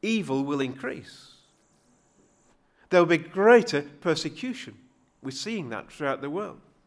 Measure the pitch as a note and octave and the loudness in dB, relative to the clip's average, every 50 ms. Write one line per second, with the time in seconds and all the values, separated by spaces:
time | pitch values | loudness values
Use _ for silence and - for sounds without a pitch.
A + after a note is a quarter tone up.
0 | - G#3 A3+ A3 F3+ C#3 C3+ C3+ C#3 C#3+ D3 C#3 C3+ C3 C3+ - - C3 - - | -2 -2 -2 -2 -2 -2 -4 -4 -2 -2 -2 -4 -4 -6 -6 -8 -10 -10 -10 -10
1 | - - - - - - - - _ _ _ _ _ _ _ _ _ _ _ _ | -14 -18 -20 -20 -20 -20 -20 -20 _ _ _ _ _ _ _ _ _ _ _ _
2 | _ _ _ _ _ _ _ _ _ _ _ _ _ _ _ _ _ _ F#3 F3+ | _ _ _ _ _ _ _ _ _ _ _ _ _ _ _ _ _ _ 4 6
3 | F3 E3 E3+ D#3+ E3 - - F#3+ G3+ A3 A#3+ A#3+ G3+ - - C#3+ D3 - - - | 6 6 4 0 0 -6 -4 2 6 8 8 8 8 4 -2 -2 -4 -4 -16 -8
4 | - F3+ D#3+ D#3 - D#3+ - - - B3+ A#3+ - - - - - - _ _ _ | -2 -2 -2 0 -2 -8 -8 -8 -8 -8 -8 -10 -12 -16 -18 -20 -20 _ _ _
5 | _ _ _ _ - C3+ C3 - - G#3 A#3 G#3+ D#3+ A#2+ A2+ G2+ - - - - | _ _ _ _ -12 -12 -10 -10 -8 -8 -6 -6 -6 -8 -8 -10 -10 -12 -12 -6
6 | D#3 C#3 C3+ C3 C3+ C#3+ D3 - - F#2+ C2+ B1+ _ _ _ _ _ | -4 -4 -4 -4 -6 -8 -8 -8 -10 -10 -14 -18 _ _ _ _ _